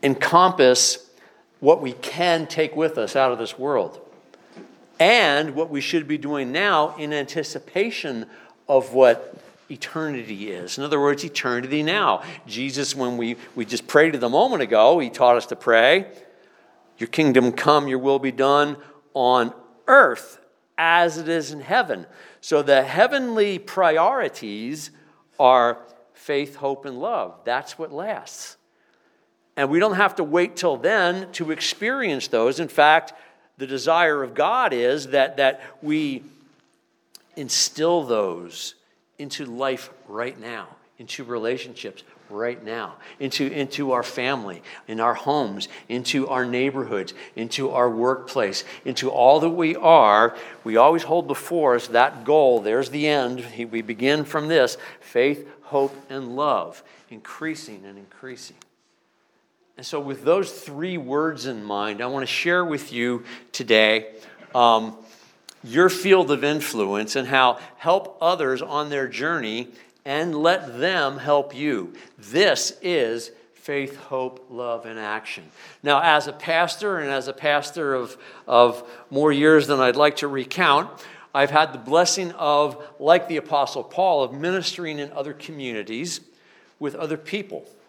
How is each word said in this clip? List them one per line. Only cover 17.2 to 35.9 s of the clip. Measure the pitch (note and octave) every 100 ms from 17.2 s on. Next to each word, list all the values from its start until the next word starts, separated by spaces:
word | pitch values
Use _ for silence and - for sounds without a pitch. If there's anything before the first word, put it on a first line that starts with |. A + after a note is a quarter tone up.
| D#3 B2+ B2
come, | A#2 - D3 C#3+
your | C3
will | C3 C#3
be | C3+
done | B2 C3+ C#3+ D3 C#3+ - - _ C#3
on | B2 B2+ A#2 - - _ -
earth | C4+ F#3 A#2 - - _ _ _ -
as | E3 E3+ E3+ D#3
it | D#3+
is | E3 C#3+
in | D3+
heaven." | C3 A3+ G3 G#2 D#2+ - - _
So | - D3+
the | C#3+ C3+
heavenly | C3 D3 B3+ C#4 B3+ A3 G#3 F#3
priorities | - - F3 D#3+ F3+ C4 F3 - A2 G#2 A#2 D3+ D3 _ _ _ _ _
are | C3 B2+ A#2+ A#2 - - _
faith, | _ - C#3+ C#3+ C#3+
hope, | C#3 C#3 C#3
and | B2
love. | F#3 A3+ F#2 -
That's | - B2 C#3 -
what | D#3+
lasts. | C#3+ G3+ E3 - - - - _ _ _ _ _ _ _ _ _ -
And | C#3
we | D#3+
don't | G#3+ F#3
have | G3+ G3
to |
wait | D#3 E3 F3+ F3+
till | F3 C3
then | D#3 G#3+ F3 F#3 F#3
to | - D#3+
experience | D#3 - - G#3+ C4+ A3+ C3+ -
those. | A#2 A#2 C#3
In | E3
fact, | - D3+ D#3+ D#3+ - - _ _ _
the | C3
desire | C3+ C3 E3 E3+ D3
of | C3 A2+
God | D#3 A#3+ A#3
is | B2+ A#2+ D3 C3+
that, | C#3 C3+ C3+
that | C3+ - - -
we | D3